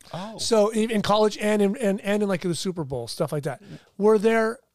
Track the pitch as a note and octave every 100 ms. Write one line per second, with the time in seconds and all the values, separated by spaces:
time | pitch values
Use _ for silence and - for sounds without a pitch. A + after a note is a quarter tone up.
0 | - D#3+ G#3 A3+ - A3 G#3 A3+ A3 G#3+
1 | - G#3+ G#3+ G#3 G#3+ G#3+ G3+ C4 G3+ F#3+
2 | G3 G#3 G3+ F#3 F#3 E3 F#3+ F3 C3+ B2+
3 | A#2 - D#3 D3+ C#3+ B2 - D3+ _ -
4 | G#3 A3 A3 A3+ A3 A3+ _